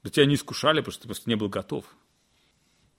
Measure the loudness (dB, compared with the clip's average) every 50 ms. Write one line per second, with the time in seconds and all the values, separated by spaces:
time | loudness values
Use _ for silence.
0 | -14 0 4 4 6 6 4 2 0 -6 -8 -2 0 0 2 0 -2 -4 -8 -12
1 | -12 -12 -12 -8 -4 -2 -2 0 -2 -2 -4 -6 -6 -6 -6 -8 -8 -10 -18 _
2 | _ _ _ _ _ _ _ _ _ _ _ _ _ _ _ _ _ _ _